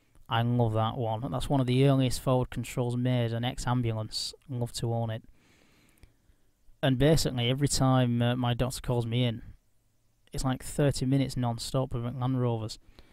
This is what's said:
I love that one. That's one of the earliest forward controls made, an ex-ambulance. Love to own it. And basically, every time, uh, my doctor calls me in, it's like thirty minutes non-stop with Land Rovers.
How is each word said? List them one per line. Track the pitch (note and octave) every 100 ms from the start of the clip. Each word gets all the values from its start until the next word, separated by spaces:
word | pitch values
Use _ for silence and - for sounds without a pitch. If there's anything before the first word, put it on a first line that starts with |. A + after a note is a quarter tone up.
| _ - -
I | A#2
love | A#2 A#2+ A#2
that | A2 A2 A#2
one. | A2+ A2 A#2
That's | C3 -
one | C#3
of | B2+
the | B2+ C#3
earliest | C3+ C3 -
forward | - B2+ B2
controls | - A#2 - A#2+ B2
made, | B2+ B2+ A#2
an | A#2
ex-ambulance. | B2 - B2+ B2 A#2 A2 A2 - - - -
Love | B2 A#2+
to | - A#2
own | A#2 A2+
it. | A2+ - - _ _ _ _ _ _ - _ _ _ _ _ - -
And | C#3+ B2+
basically, | C#3 D#3+ - B2+ A#2+
every | C3 C#3+
time, | - C3 C3 B2 A#2+
uh, | A#2+ B2+
my | A#2+
doctor | A#2+ B2 -
calls | - A#2+ A#2
me | A#2+
in, | B2 A#2 - - _ _ _ _ _ _ _
it's | C#3+
like | C3+ B2+
thirty | - - C#3+ - C3
minutes | C#3 C3 -
non-stop | A#2+ A#2 - C3+ C3
with | B2+
Land | A#2+ B2 B2 C3
Rovers. | B2 A#2 A2 - - - -